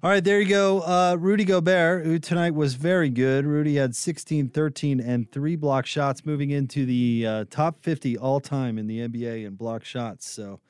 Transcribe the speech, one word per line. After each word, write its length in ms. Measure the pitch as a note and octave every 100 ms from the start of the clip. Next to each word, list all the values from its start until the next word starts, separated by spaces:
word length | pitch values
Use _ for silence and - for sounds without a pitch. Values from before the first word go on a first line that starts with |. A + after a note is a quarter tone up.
All 60 | E3
right, 140 | G3
there 160 | F#3 G3+
you 80 | G3+
go. 320 | G3+ G3 F#3+
Uh, 360 | E3 F3+ F3+ F3+
Rudy 280 | F3 G#3
Gobert, 600 | G3 F#3 E3+ F#3 E3 F3+
who 140 | D#3+ E3
tonight 380 | - F3 E3+ D3+
was 180 | D3
very 340 | B2+ D#3 F#3 D#3
good. 380 | A#2+ C3 C3+ C#3+
Rudy 300 | D3 D3+ C#3+
had 180 | C3+
sixteen, 540 | A#2 - D#3 - D#3 C3+
thirteen, 500 | D3+ D#3 C#3+ D3 C3+
and 320 | A#2 B2 A2+
three 240 | C#3 C#3+
block 320 | E3+ D3+ C3+ B2
shots, 400 | - C#3+ C3+ D3+
moving 240 | D3+ C#3+
into 340 | C#3+ C3+ C#3+
the, 400 | B2+ B2 A#2+ A#2
uh, 200 | A2+ A2 G#2
top 320 | - D#3 D#3+
fifty 340 | - D#3 - A#2
all-time 600 | C3 C#3 C#3 C#3 B2+ A2
in 100 | G#2+
the 120 | A2
N 120 | A#2+
B 160 | A#2 A#2
A 160 | A2+
in 100 | G#2+
block 300 | G2 A2+ A2+
shots. 440 | - B2+ A#2 F#2+ -
So, 300 | - G#2 G2 _